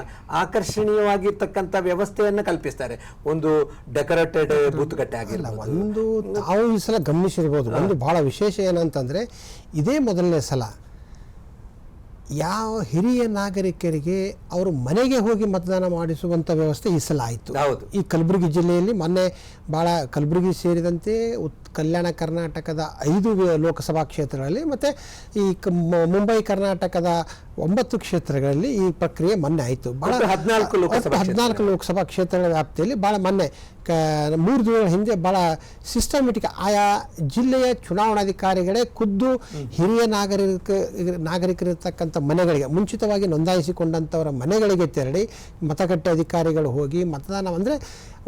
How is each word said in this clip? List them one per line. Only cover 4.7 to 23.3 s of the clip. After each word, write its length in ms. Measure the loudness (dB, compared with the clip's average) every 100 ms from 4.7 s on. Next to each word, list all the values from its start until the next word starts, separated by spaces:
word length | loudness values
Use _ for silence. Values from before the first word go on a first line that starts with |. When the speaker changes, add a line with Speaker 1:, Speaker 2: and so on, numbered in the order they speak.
| 2
Speaker 1:
ಬೂತ್ 200 | -2 -2
ಗಟ್ಟೆ 220 | -4 -4
Speaker 2:
ಅಲ್ಲ, 280 | -6 -6 -6
Speaker 1:
ಆಗಿರ್ಬೋದು. 160 | -6
Speaker 2:
ಒಂದು 600 | -4 -2 -2 0 0 0
ತಾವು 520 | -2 -4 0 2 4
ಈ 40 | 2
ಸಲ 180 | 0 -2
ಗಮನಿಸಿರ್ಬೋದು, 760 | 2 2 2 2 2 2 0
Speaker 1:
ಹಾ. 60 | 0
Speaker 2:
ಒಂದು 180 | 0 0
ಬಹಳ 240 | 2 2
ವಿಶೇಷ 400 | 2 2 0 0
ಏನಂತಂದ್ರೆ 600 | 0 2 0 -2 -4 -4 -6 -10 -18 -18 -8 -2
ಇದೇ 240 | 2 2
ಮೊದಲನೇ 420 | 2 2 2 2
ಸಲ 200 | 0 -2 -4 -10 -20 -20 -20 -20 -18 -20 -20 -20 -20 -20 -20 -20 -20 -18 -8
ಯಾವ 500 | -4 -2 -2 -2 -4
ಹಿರಿಯ 460 | -2 0 2 2 0
ನಾಗರಿಕರಿಗೆ 1080 | 0 -2 -2 -2 -2 -2 -2 -2 -2 -2 -8 -8
ಅವರು 200 | -2 0
ಮನೆಗೆ 460 | 0 0 2 4 2
ಹೋಗಿ 280 | 2 2 2
ಮತದಾನ 420 | 0 0 0 0
ಮಾಡಿಸುವಂಥ 640 | 0 -2 -2 0 0 0
ವ್ಯವಸ್ಥೆ 380 | 2 2 0 0
ಈ 100 | 0
ಸಲ 220 | 0 -2
ಆಯ್ತು. 300 | -2 -6 -6
Speaker 1:
ಹೌದು. 460 | 0 0 0 -4 -4
Speaker 2:
ಈ 40 |
ಕಲಬುರಗಿ 440 | 0 2 4 4 4
ಜಿಲ್ಲೆಯಲ್ಲಿ 460 | 2 4 4 2
ಮೊನ್ನೆ 640 | 0 2 2 2 -2 -16 -16 -6
ಭಾಳ, 160 | 0 2 2 0
ಕಲಬುರಗಿ 420 | -2 2 2 2
ಸೇರಿದಂತೆ 840 | 2 2 2 2 -2 0 0 0 -2
ಉತ್-, 400 | -6 -8 -12 -4
ಕಲ್ಯಾಣ 320 | 0 0 0
ಕರ್ನಾಟಕದ 680 | -2 -4 -4 -4 -6 -6 -6 -6 -4 0
ಐದು 200 | 2
ವಿ-, 280 | 2